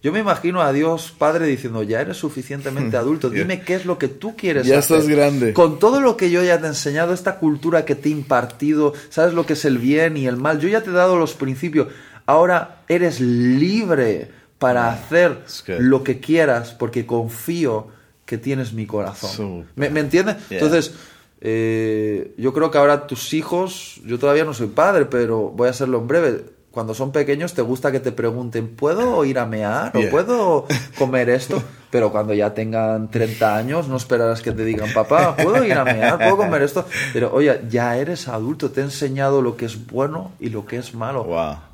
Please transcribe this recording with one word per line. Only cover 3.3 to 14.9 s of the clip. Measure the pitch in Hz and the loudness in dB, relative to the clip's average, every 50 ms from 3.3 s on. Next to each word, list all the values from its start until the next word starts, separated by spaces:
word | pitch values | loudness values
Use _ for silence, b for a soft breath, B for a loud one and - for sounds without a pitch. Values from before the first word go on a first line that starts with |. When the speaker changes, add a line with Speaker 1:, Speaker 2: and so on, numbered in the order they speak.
| 117 - | 0 0
Speaker 1:
dime | - 180 185 170 | -2 -2 -2 -6
qué | - - 180 | -2 -4 -4
es | 185 180 | -2 -2
lo | 180 175 | -4 -2
que | 175 - | -2 -2
tú | 127 135 - - 220 220 | -4 -4 -6 -12 -12 -10
quieres | - - 185 156 139 127 | -4 -2 0 0 2 4
Speaker 2:
Ya | 127 135 143 | 6 4 4
Speaker 1:
hacer. | 143 - 165 160 | 6 4 4 4
Speaker 2:
estás | 151 151 151 | 4 4 4
grande. | 147 143 143 143 135 123 113 | 4 4 4 4 2 2 2
Speaker 1:
Con | 107 - 170 160 156 139 | 6 6 6 6 6 4
todo | 190 220 254 277 | 4 4 4 6
lo | 277 254 220 | 4 2 2
que | - 190 175 | 2 0 2
yo | 175 175 180 | 2 2 4
ya | 180 170 170 | 4 2 2
te | 156 | 2
he | 160 | -2
enseñado, | 147 135 - 151 143 156 165 170 185 | -6 -4 -4 -2 0 0 0 0 0
esta | 175 180 196 185 190 | -2 -2 -6 -4 0
cultura | 170 156 151 135 135 165 165 165 151 | 0 0 0 0 -2 2 2 2 2
que | 151 143 | 2 -2
te | - - | -2 0
he | 151 151 | -2 -2
impartido, | 151 135 135 143 123 120 110 - - - 151 151 151 151 143 143 B B B | -2 -2 0 0 0 0 -2 -8 -6 -2 0 2 2 2 0 0 B B B
sabes | - 160 160 180 170 | 0 2 2 2 2
lo | 170 165 | 0 0
que | - 160 | 0 -2
es | 147 - | 0 2
el | 151 135 120 | 0 0 2
bien | 117 131 143 151 160 165 156 | 2 2 2 4 2 2 0
y | 147 135 | -2 -2
el | 127 120 | -2 -2
mal, | 123 131 151 160 156 | -2 0 0 0 0
yo | 143 185 | 0 0
ya | 208 220 | 0 0
te | 214 190 | -2 0
he | 180 | 2
dado | 180 180 185 185 | 4 4 4 4
los | 175 165 147 - | 4 2 0 -2
principios, | - 143 131 131 131 - 175 151 156 127 B B B B B B B B | -6 -6 -6 -4 -4 -6 -2 0 0 0 B B B B B B B B
ahora | - 139 160 175 180 180 170 - - - - _ | 2 4 4 6 4 2 0 0 -4 -14 -20 _
eres | _ 165 175 175 170 139 117 | _ 0 2 2 0 0 0
libre | 127 120 120 120 120 123 127 135 151 180 202 226 226 185 165 139 127 113 101 78 60 - b b b b b | 0 0 2 2 4 4 4 4 2 2 2 0 0 2 2 2 2 2 0 -2 -4 -10 b b b b b
para | _ 139 127 123 120 120 | _ 2 2 4 4 2
Speaker 2:
Ah, | 117 | 0